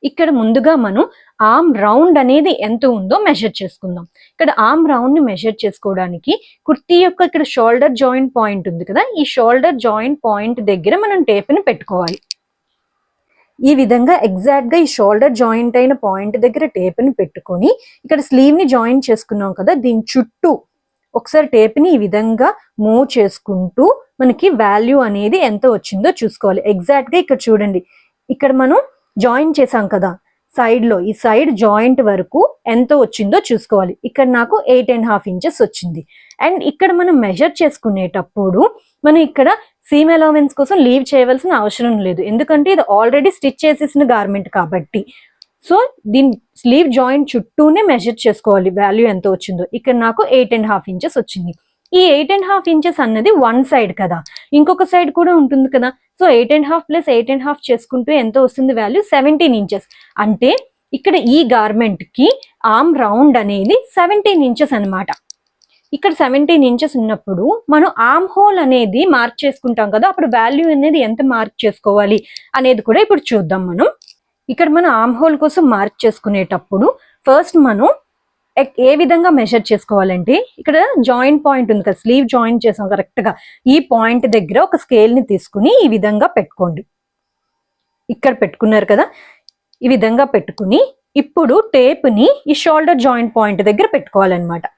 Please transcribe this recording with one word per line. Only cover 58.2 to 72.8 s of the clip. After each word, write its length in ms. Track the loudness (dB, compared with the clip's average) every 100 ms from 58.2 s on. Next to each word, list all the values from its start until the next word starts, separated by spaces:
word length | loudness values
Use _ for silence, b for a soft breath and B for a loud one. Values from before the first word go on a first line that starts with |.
ఎంత 140 | 0 0
వస్తుంది 280 | 0 0 -2 -2
వాల్యూ? 220 | -2 -2 0
సెవెంటీన్ 420 | 0 2 2 2 0
ఇంచెస్. 280 | -2 -8 -10 b b -6
అంటే 280 | -2 0 0 0 -4 _ _ -6
ఇక్కడ 180 | 0 0 2
ఈ 40 | 2 2
గార్మెంట్ 500 | 0 0 0 -2 -4 -10 -2
కి 100 | 0 0 B B 0
ఆర్మ్ 180 | 2 2 0
రౌండ్ 340 | 0 2 2 2
అనేది 340 | 0 -2 0 0 0 -2
సెవెంటీన్ 460 | 0 2 0 0 0
ఇంచెస్ 240 | 0 -2 -2
అన్నమాట. 300 | -4 -6 -8 -12 _ -20 _ _ _ _ _ -4
ఇక్కడ 160 | -4 0
సెవెంటీన్ 440 | 0 0 2 4 4
ఇంచెస్ 260 | 0 -2 -2
ఉన్నప్పుడు 440 | -4 -4 -6 -4 -2 -2 0
మనం 140 | 2 2 2 0
ఆర్మ్ 200 | 2 0
హోల్ 240 | 2 2 2
అనేది 400 | 0 0 0 0 0
మార్క్ 240 | 2 0 -2
చేసుకుంటాం 440 | -6 -4 -6 -2 -2
కదా, 140 | 0 0
అప్పుడు 160 | 0 -2 0
వాల్యూ 280 | 0 0 0
అనేది 260 | 2 2 0 -2
ఎంత 140 | -2 -2
మార్క్ 220 | -2 -4 _
చేసుకోవాలి 540 | -6 -2 -2 0 2 0 B B B -2
అనేది 260 | 0 0